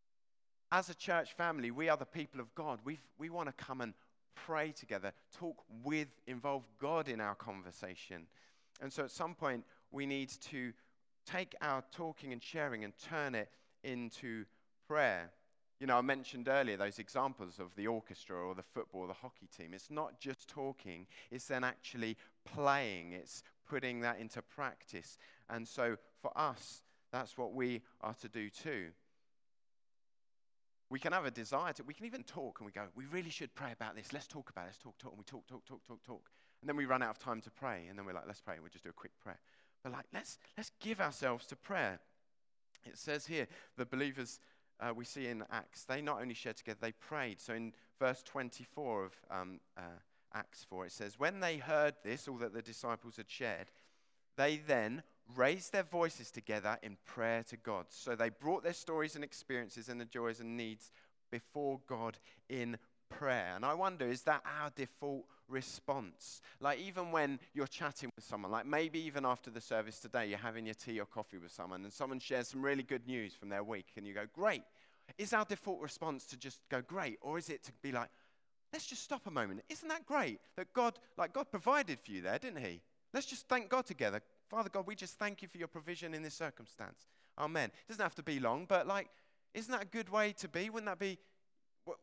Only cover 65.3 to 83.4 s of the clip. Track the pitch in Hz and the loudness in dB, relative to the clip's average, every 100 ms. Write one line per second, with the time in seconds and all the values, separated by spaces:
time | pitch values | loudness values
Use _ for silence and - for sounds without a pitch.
65.3 | - - 131 127 - - 139 98 - - | -16 -6 -4 -4 -4 0 0 -2 -8 -14
66.3 | - - - 139 139 190 180 175 165 143 | -14 -16 0 2 2 0 -2 2 4 4
67.3 | 131 - 147 135 - 151 - 131 - - | 2 -4 -2 -2 0 -2 -2 -6 -8 -6
68.3 | 107 95 110 123 147 165 160 160 139 131 | -2 2 2 4 4 2 0 -2 2 4
69.3 | 123 - 113 - 113 104 - 117 123 107 | 2 0 -8 0 2 2 -4 -2 2 2
70.3 | 101 117 113 110 110 - 110 104 113 107 | 2 -2 -2 -2 -4 -2 -2 -2 -4 -6
71.3 | 95 85 - 87 92 101 - 135 131 - | -8 -10 -8 -6 -6 -8 -4 -2 -2 0
72.3 | 127 120 135 135 139 127 131 120 127 104 | 0 2 0 2 2 2 -2 0 -2 -4
73.3 | - 101 98 104 107 90 - 101 101 107 | -6 -4 -2 0 -4 -6 -10 -8 -6 -6
74.3 | - 208 156 - - - - - - 202 | 0 2 2 -2 -18 -20 -20 -14 -6 2
75.3 | 226 214 208 - 185 143 - 160 135 - | 2 2 0 -2 -2 -4 -4 -2 -2 -6
76.3 | 127 135 - - 131 123 180 151 113 139 | -10 -10 -12 -2 0 0 -2 -2 -2 -2
77.3 | 160 165 147 - - 139 127 120 - - | -2 -2 -6 -8 -8 -2 0 0 -6 -20
78.3 | _ _ _ _ 311 - 247 - 240 202 | _ _ _ _ -8 -6 -8 -4 -4 -2
79.3 | 147 107 98 - 311 320 320 294 294 175 | 0 0 0 -6 -8 -4 -4 0 2 2
80.3 | 107 - - 185 - 240 233 - - 170 | 0 -6 -8 -2 4 4 2 -4 0 2
81.3 | 262 277 202 208 285 214 131 - 98 90 | 2 -2 2 6 6 6 0 -4 -2 2
82.3 | 113 254 165 113 87 - _ _ 254 277 | 2 0 -4 -4 -4 -10 _ _ -2 -2
83.3 | 262 | -4